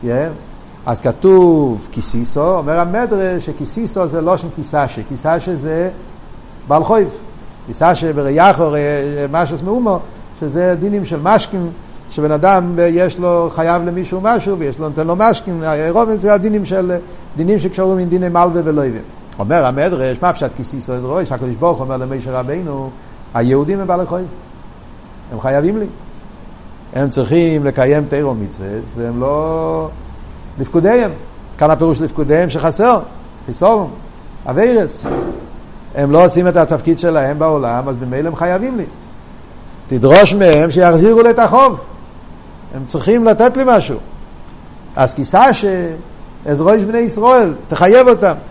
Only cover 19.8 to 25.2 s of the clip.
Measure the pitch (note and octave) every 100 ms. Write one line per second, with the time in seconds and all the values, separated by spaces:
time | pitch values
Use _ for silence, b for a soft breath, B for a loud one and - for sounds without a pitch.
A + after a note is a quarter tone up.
19.8 | E3 E3+ C3 B2 F3+ E3+ C3+ - A2 C#3
20.8 | - B2 B2+ D#3+ E3 B2+ B2+ A2 E3+ E3
21.8 | C3 C3 C3 C3+ B2+ B2+ B2+ D#3 F3 C#3
22.8 | C3+ - B B - A#2+ A#2+ C3+ D3+ G3
23.8 | G3 F3+ F3+ F3 F#3 - - - - -
24.8 | - - - -